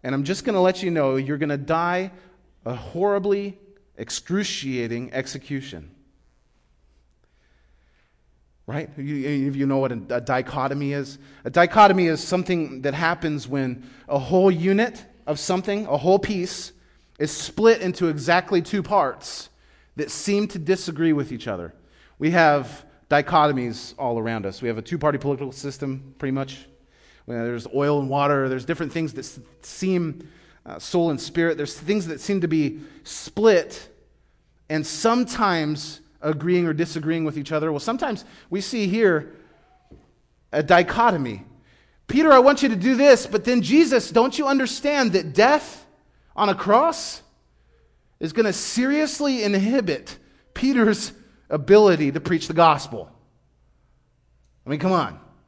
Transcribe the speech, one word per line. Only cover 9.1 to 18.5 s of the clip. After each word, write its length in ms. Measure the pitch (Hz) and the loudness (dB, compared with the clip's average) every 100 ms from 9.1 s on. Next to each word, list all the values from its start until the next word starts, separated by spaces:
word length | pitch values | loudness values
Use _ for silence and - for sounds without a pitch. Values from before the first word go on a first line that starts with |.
| 147 135 143 139 139 139 | -6 -4 -2 -2 0 0
know 120 | 135 | 0
what 120 | 135 | 0
a, 100 | 120 92 | -4 -6
a 100 | 123 | -6
dichotomy 720 | 120 127 127 143 135 139 143 | -2 -4 -4 -4 -4 -4 -4
is? 260 | 143 139 - - - | -4 -8 -14 -20 -12
A 60 | 127 | -2
dichotomy 560 | 170 175 220 202 185 170 | 4 4 8 8 8 2
is 160 | 156 | 0
something 600 | - 185 180 175 151 131 | -2 -4 0 -2 -2 -4
that 120 | 139 | -6
happens 540 | 143 165 170 165 147 120 | -2 -2 -2 -4 -6 -6
when 420 | 139 131 120 - - - | -4 -4 -6 -14 -20 -4
a 100 | 139 | -4
whole 320 | 131 185 190 | 2 4 4
unit 540 | 170 175 196 240 - - _ - | 4 2 2 0 -4 -20 _ -8
of 140 | 151 | -6
something, 460 | - 185 185 202 214 | -2 -2 -2 -6 -2
a 100 | 143 | -2
whole 220 | 151 196 | 2 2
piece, 540 | 196 202 180 - - - _ _ _ _ | 2 -4 -4 -8 -14 -18 _ _ _ _
is 120 | 151 | -6
split 520 | - - - 220 226 | -6 -10 2 4 4
into 240 | 185 180 175 | 0 -2 -2
exactly 560 | 151 139 175 180 | -2 2 2 2